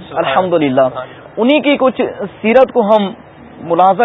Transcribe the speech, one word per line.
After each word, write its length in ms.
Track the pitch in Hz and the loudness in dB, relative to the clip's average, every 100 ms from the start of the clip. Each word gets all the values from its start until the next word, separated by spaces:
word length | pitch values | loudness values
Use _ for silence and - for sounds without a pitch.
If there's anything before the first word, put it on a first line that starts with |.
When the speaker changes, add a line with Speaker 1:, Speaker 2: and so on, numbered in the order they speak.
| - | -4
Speaker 1:
سبحان 160 | 156 135 | -6 -2
Speaker 2:
الحمدللہ، 560 | 135 185 170 143 131 | -2 0 0 0 2
Speaker 1:
اللہ۔ 180 | 131 123 127 - - - | 0 -2 -14 -18 -14 -2
Speaker 2:
انہی 220 | 240 294 | 0 2
کی 180 | 277 277 | 2 0
کچھ 220 | 262 - 175 - 196 - | 0 0 -6 -6 -12 -6
سیرت 320 | 214 247 262 | 0 2 2
کو 80 | 247 | 0
ہم 320 | 208 220 196 - - - - - | 2 2 0 -8 -20 -20 -20 -14
ملاحظہ 420 | 170 170 185 185 | -6 0 2 2